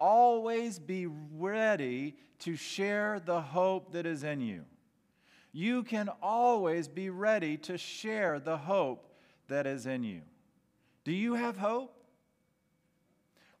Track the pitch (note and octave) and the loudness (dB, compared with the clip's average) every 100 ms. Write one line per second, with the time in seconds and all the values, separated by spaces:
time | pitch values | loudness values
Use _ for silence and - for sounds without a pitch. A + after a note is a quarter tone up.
0 | F3 A3+ A#3+ A#3 A3+ A3+ A#3 F3+ D3 F#3 | 6 8 8 6 0 -2 -2 -6 -6 -4
1 | F3 D3+ D3+ D#3 F#3 G#3+ A3 G3 C3 B2 | -4 -8 -10 -6 -2 2 2 2 0 -2
2 | D3 - - - E3+ D#3 - - G3+ G#3 | -6 -10 -20 -10 -6 -6 -6 -2 0 0
3 | G#3 G#3 E3+ E3+ C#3 E3+ F#3+ F#3+ F#3 E3+ | 0 -2 0 0 0 2 2 2 -2 -4
4 | E3+ D3+ D3+ C#3+ A#2 F2+ C#2+ _ _ _ | -4 -4 -4 -2 -4 -6 -10 _ _ _
5 | _ _ _ _ _ D3 G#3 B3 - A3 | _ _ _ _ _ -4 0 0 -2 -2
6 | G#3 - F#3 A3+ B3 A3+ F3 E3+ C#3+ D#3 | -4 -4 0 4 4 4 4 0 -2 -6
7 | F#3+ F3+ G#3+ G#3+ D#3+ D3+ - F3 - - | -6 0 2 4 2 -4 -4 -8 -8 -8
8 | A3 G#3+ F#3 D3 C3 B2 D#3 G3 C#3 B2 | -4 0 0 0 -2 -4 2 2 2 -2
9 | - _ _ _ - C#3 C3+ C3+ B2 C3 | -10 _ _ _ -4 -2 0 -2 -4 -4
10 | A2+ E2+ D2+ _ _ _ _ _ _ _ | -4 -6 -12 _ _ _ _ _ _ _
11 | C#3+ F#3 A#3 A#3 A#3+ F#3+ G#3 A#3 C4 - | -4 -2 0 0 -2 -2 0 0 -4 -12
12 | _ _ _ _ _ _ _ _ _ _ | _ _ _ _ _ _ _ _ _ _
13 | _ _ _ _ _ _ | _ _ _ _ _ _